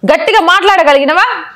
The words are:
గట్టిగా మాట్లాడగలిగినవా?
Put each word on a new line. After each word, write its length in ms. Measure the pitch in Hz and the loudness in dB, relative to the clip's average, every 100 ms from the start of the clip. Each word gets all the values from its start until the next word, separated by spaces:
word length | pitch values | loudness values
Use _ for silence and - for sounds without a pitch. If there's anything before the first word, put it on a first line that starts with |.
| - | -2
గట్టిగా 280 | 302 622 440 | -2 0 0
మాట్లాడగలిగినవా? 1000 | 330 370 381 381 294 277 277 330 466 480 320 | 2 0 2 0 2 2 2 0 -2 -4 -12